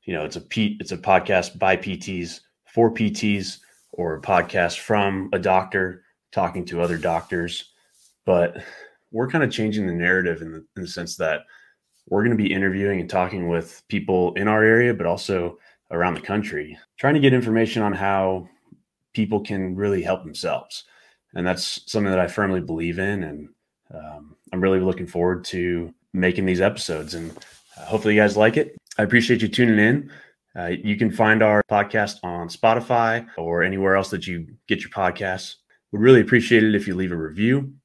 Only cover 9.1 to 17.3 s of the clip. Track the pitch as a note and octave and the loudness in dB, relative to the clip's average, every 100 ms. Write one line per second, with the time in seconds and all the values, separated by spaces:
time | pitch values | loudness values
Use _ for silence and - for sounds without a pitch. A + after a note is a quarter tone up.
9.1 | A2 C3 E3 B2+ - G#2+ G#2+ F#2 E2+ F2 | -6 -2 0 0 0 -2 -2 -2 0 2
10.1 | F#2 F2+ D#2+ D#2+ E2 D#2+ - F2 - E2+ | 2 2 -4 -8 -14 -14 -12 -10 -10 -10
11.1 | - D#2+ D#2 - - _ _ _ _ - | -4 -2 -4 -8 -20 _ _ _ _ -2
12.1 | F#2+ A2+ A#2 G2+ F#2 G2 F#2+ G2 G2 F2 | 0 2 2 2 0 0 0 -2 -2 -2
13.1 | F#2+ F2+ F#2+ F2 E2+ E2 - _ G2+ - | -2 -2 -2 -2 -2 -4 -16 _ -6 0
14.1 | F#2 F2 F#2+ G#2 G#2+ A2 A2+ A#2+ G2+ E2+ | 0 0 0 0 4 6 6 4 0 -2
15.1 | F2 - F#2+ F2 - _ _ _ E2+ F2+ | -4 -2 -2 -2 -8 _ _ _ -2 -2
16.1 | D#2+ - G#2 G#2 D2+ D2+ D2+ _ _ C3+ | -2 -4 -4 -4 -8 -10 -16 _ _ 2
17.1 | D3+ C3+ | 4 4